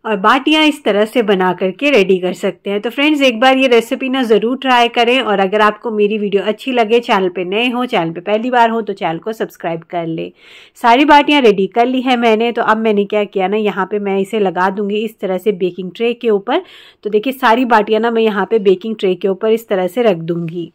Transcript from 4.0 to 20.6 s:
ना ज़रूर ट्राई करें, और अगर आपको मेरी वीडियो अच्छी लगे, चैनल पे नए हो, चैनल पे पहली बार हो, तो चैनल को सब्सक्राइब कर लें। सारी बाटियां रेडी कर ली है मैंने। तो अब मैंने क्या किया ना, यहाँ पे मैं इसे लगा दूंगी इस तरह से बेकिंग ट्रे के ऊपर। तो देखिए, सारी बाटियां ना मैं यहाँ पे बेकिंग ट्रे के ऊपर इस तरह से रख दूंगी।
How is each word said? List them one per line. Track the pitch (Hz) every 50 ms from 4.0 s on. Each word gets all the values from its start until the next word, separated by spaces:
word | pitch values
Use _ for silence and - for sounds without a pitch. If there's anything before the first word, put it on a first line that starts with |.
| 262 262
ना | 254 269 254
ज़रूर | 214 226 202 202 233 262
ट्राई | 254 - 269 254 240 240 233
करें, | 233 240 233 226 247 269
और | 233 214 202 196
अगर | 196 190 202 214
आपको | 214 208 208 - - 240
मेरी | 214 208 208 202 220
वीडियो | 214 208 202 185 196 180
अच्छी | 208 208 - - 269
लगे, | 254 240 226 208 233 240
चैनल | 240 262 226 196 190 185
पे | 180 190 180
नए | 180 196 214 240 254
हो, | 233 247 247
चैनल | 247 240 190 165 165
पे | 165 180
पहली | 170 202 208 220 220 254
बार | 254 247 233 233
हो, | 226 226
तो | 220 214 196
चैनल | 196 202 165 165
को | 165 - 220 220
सब्सक्राइब | - 214 - - _ - 170 165 165 170
कर | _ - 175 170
लें। | 165 160 170 175 180 _ _ _ - - - - - _ - -
सारी | 233 233 262 302
बाटियां | 294 302 294 294 285 294 294
रेडी | 254 220 202 180 190 185
कर | - 233 240
ली | 254 254 254
है | 240 269 254
मैंने। | 233 240 233 220 214 233 240
तो | 226 240 -
अब | - 220
मैंने | 220 220 226 214 202 202
क्या | 196 214 208 208
किया | 202 - 196 185
ना, | 185 208 220
यहाँ | 214 208 170 196 185
पे | 185 214 208
मैं | 202 196 190 196
इसे | 190 190 - 220
लगा | 202 190 170 180 180 196
दूंगी | 190 208 208 196 208 208
इस | 226 214 - _
तरह | - 185 185
से | 180 180 220 202
बेकिंग | 175 190 180 180 - 185 185
ट्रे | 175 - 233 240 233
के | 240 - 233
ऊपर। | 208 196 196 - 269 359 370 - - - - - _ _ _
तो | 208
देखिए, | 196 214 214 269 262
सारी | - - 240 220 247 262
बाटियां | 226 233 214 208 220 220 214
ना | 226 240
मैं | 233 226
यहाँ | 226 220 202 208 185
पे | - 226 226
बेकिंग | 196 196 185 185 - 220 220
ट्रे | 214 - 190 185
के | 175 -
ऊपर | 196 190 190 220 220
इस | 220 226 226
तरह | _ 208 185 185 180
से | 180 254 240
रख | 220 180
दूंगी। | 165 165 165 175 170 170 160 165 175